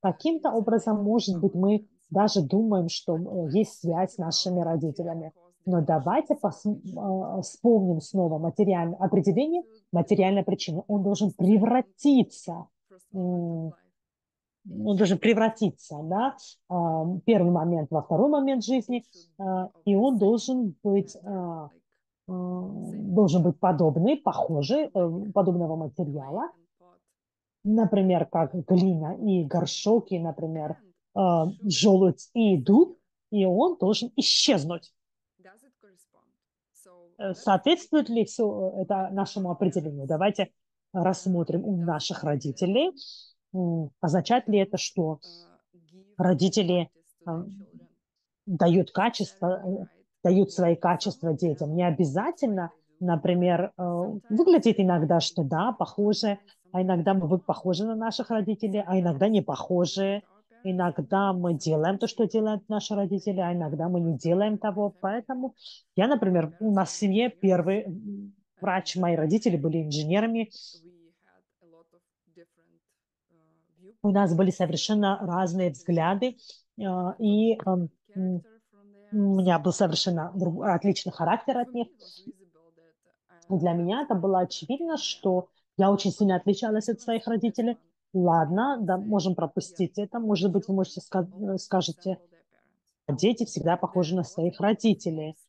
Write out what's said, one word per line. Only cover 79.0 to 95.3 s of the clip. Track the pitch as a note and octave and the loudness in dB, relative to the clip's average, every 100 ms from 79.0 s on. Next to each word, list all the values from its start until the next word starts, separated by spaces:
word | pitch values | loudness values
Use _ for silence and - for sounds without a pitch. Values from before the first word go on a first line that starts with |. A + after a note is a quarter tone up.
| G#3 | _
у | G#3 G3+ F#3+ | 0 2 4
меня | F#3 E3+ | 4 4
был | D#3+ | 2
совершенно | E3+ F#3+ D#3+ - E3+ D#3+ F#3 | 2 2 2 0 -2 -4 -2
друг-, | F3 E3 | -2 -2
отличный | G#3+ F3 G3+ F3 - | 0 0 2 0 -4
характер | - E3 A3 - B3+ | -4 0 0 0 -2
от | B3 | -2
них. | A#3+ A#3 _ - - G3 F#3 F#3+ E3 E3 D#3+ E3 _ _ _ _ F3 E3+ | -6 -8 _ -20 -20 -20 -20 _ _ _ _ _ _ _ _ _ _ _
Для | F#3+ E3+ | 0 2
меня | E3+ E3+ A3+ | 0 0 -2
это | C#4+ F#3+ | 0 0
было | F#3+ F#3+ | 2 2
очевидно, | F3+ - D#3 C#4 E4 D#4+ | 0 -4 -8 -6 -4 -6
что | - - G3+ F#3 F3+ _ _ - | -6 -4 0 0 -2 _ _ 0
я | G3 | 2
очень | G3+ G3+ | 2 0
сильно | - G#3 F3+ | 0 2 2
отличалась | G3 G3+ A3+ G#3+ G#3+ | 0 -2 0 -4 -2
от | A3+ | -6
своих | - A3+ A3+ | -4 -4 -2
родителей. | A3+ A#3 - A#3 A#3 _ _ _ | -2 -2 -2 -4 -4 _ _ _
Ладно, | F#3+ F3 E3 D3+ F#3 B3+ C4+ | 0 2 4 2 0 0 -2
да, | F#3+ F#3 | -2 -2
можем | G#3 G#3 F3 F3 | 0 -2 0 -2
пропустить | D#3+ - - - F3 - | -2 -4 -8 -4 -4 -4
это. | G3+ A#3+ | -8 -6
Может | A3+ G3+ F#3+ | -2 0 2
быть, | F#3 G3+ | 0 -2
вы | F#3+ | -2
можете | F#3 - | -2 -6
ска-, | - F#3+ F3+ F#3 G3+ F#3+ | -6 -4 -4 -6 -6 -6
э, | |
скажете, | - F#3+ - D#3+ G3 F#3 _ _ _ _ C#2+ _ _ _ - | -2 -2 -2 -6 -8 -8 _ _ _ _ _ _ _ _ -6
«Дети | C#3 G3 A#3 A#3 | 0 2 2 -4
всегда | - E3 F3 | -4 -2 0
похожи | F3 F#3 D#3 F3+ | -2 -2 0 -2
на | |
своих | E3+ - E3+ - | -4 -4 -4 0
родителей». | G3+ A3 A3+ G#3 F3+ D#3+ D#3 | 0 2 2 0 -2 -6 -8